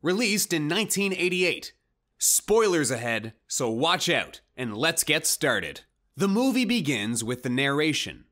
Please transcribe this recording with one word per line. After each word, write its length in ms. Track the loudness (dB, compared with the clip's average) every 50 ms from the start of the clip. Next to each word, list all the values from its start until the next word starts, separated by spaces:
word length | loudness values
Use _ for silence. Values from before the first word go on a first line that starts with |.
released 500 | 0 0 0 2 2 0 0 0 0 0
in 160 | -2 -2 0
nineteen 460 | 0 0 -2 0 -2 -2 -2 -2 -2 -2
eighty-eight. 580 | -2 -2 -2 0 0 0 0 0 -2 -8 -14 -18 _ _ _ _ _ _ _ _
Spoilers 760 | _ 0 2 2 2 2 4 4 4 4 4 4 2 2 0
ahead, 440 | -2 -2 -2 -2 -2 -2 -4 -6 -14 _ _
so 220 | _ -4 -2 -2 -2
watch 400 | 0 0 2 2 2 2 2 0
out, 320 | 0 0 0 -4 -10 -20 _ _ _
and 180 | -8 -8 -6 -4
let's 300 | 0 0 0 0 0 0
get 200 | 2 0 0 2
started. 580 | 0 -2 0 2 2 2 0 -2 -4 -10 -14 -18 _ _ _ _ _ _
The 100 | -2 0
movie 380 | 2 2 2 2 2 2 2 0
begins 580 | 2 0 0 0 0 -2 -2 -2 -2 -2 -4 -2
with 200 | -4 -6 -4 -2
the 60 | -2
narration. 760 | 0 0 0 0 0 0 0 0 0 -2 -4 -6 -10 -14 -20 _